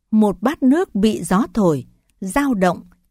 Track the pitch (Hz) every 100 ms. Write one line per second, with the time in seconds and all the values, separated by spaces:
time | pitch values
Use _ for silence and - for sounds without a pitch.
0 | _ 214 208 180 247 330 262 302 381 202
1 | 220 214 165 190 254 233 185 143 - _
2 | _ _ 190 285 285 214 180 170 - _
3 | _